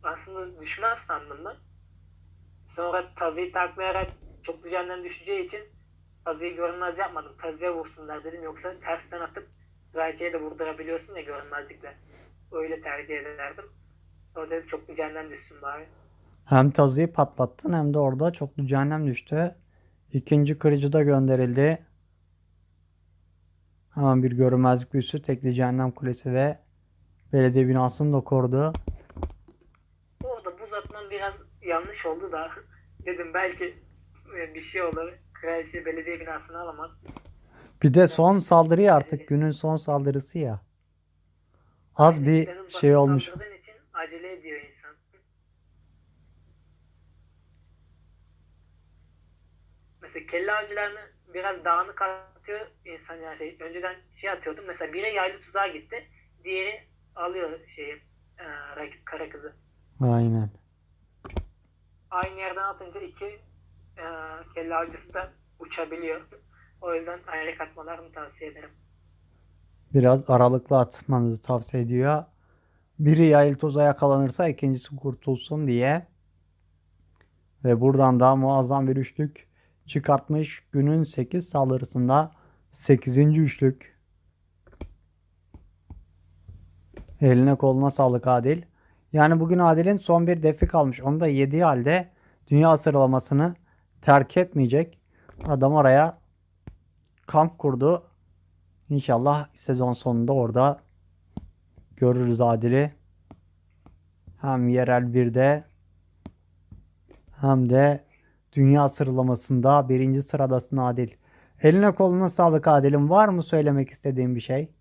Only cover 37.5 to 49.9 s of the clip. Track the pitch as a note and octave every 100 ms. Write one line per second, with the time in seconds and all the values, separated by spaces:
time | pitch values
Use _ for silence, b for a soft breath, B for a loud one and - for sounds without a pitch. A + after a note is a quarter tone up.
37.5 | b b _ D3+ C3+ F3+ - E3+ G3 -
38.5 | E3+ D#3+ E3+ G3+ D#3 C3+ D3 - C#3+ D#3
39.5 | D3 D#3 D#3+ D#3 C#3+ C#3 C#3 C3+ F3 C#3
40.5 | G#2 _ _ _ _ _ _ _ _ _
41.5 | _ _ _ _ - D3+ D#3+ C#3 D#3+ D#3+
42.5 | F3+ - - C#3+ C#3+ C#3 C#3 - - -
43.5 | - - - _ E3 E3 E3 F3+ F3+ D#3
44.5 | D3 C#3+ _ D3 D3+ _ _ _ _ _
45.5 | _ _ _ _ _ _ _ _ _ _
46.5 | _ _ _ _ _ _ _ _ _ _
47.5 | _ _ _ _ _ _ _ _ _ _
48.5 | _ _ _ _ _ _ _ _ _ _
49.5 | _ _ _ _